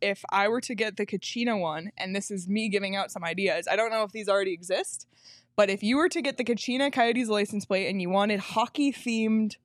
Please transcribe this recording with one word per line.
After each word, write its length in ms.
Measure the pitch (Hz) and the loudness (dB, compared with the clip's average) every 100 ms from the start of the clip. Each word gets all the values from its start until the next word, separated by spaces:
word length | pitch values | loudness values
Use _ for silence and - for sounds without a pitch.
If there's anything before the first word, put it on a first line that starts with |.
If 220 | 202 202 - | -2 -2 0
I 160 | 196 202 | 2 2
were 140 | 233 | 2
to 120 | - 220 | -2 -2
get 200 | 220 202 | -2 -2
the 100 | 202 | -4
Kachina 540 | 190 - 233 240 214 | -4 -6 -2 0 0
one, 320 | 170 156 185 - | -2 -4 -8 -8
and 180 | 190 196 | -4 -4
this 160 | 196 | -4
is 160 | 196 180 | -6 -2
me 220 | 208 226 | 0 0
giving 260 | 196 196 196 | 0 0 -2
out 160 | 196 | -4
some 100 | 196 165 | -6 -6
ideas, 420 | 170 190 160 170 | -2 0 0 0
I 60 | 196 | 0
don't 140 | 226 | 2
know 140 | 220 | 0
if 100 | 208 | -2
these 160 | 220 202 | -2 0
already 240 | 202 190 | 2 2
exist, 540 | 170 175 190 392 - - _ - - _ - | -2 -2 -2 -2 -8 -16 _ -20 -20 _ 2
but 120 | 202 | 2
if 140 | 196 | 4
you 140 | 208 269 | 2 4
were 100 | 339 | 4
to 140 | 339 | 2
get 160 | 269 - | -2 -2
the 80 | 240 | 0
Kachina 440 | 233 - 254 277 | 0 0 0 0
Coyotes 380 | 262 233 233 233 | 2 2 2 0
license 380 | 208 202 208 - | 0 0 -4 -2
plate 240 | 190 185 | 0 0
and 120 | 196 | -2
you 80 | 175 | 0
wanted 300 | 190 208 208 | 2 2 0
hockey-themed 1160 | - 220 - - 285 - 240 226 220 220 214 - | -2 -2 -2 0 0 0 -2 0 4 4 2 -2